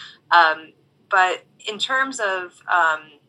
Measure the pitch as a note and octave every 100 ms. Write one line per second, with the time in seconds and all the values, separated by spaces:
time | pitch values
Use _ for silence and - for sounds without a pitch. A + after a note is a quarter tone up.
0 | - - _ F3 D#3+ D#3 D#3 _ _ _
1 | _ G3 F#3 - - _ - G#3 - C4
2 | C4+ C4 G3+ F#3+ F3+ - - F3 D#3+ D#3
3 | D3+ -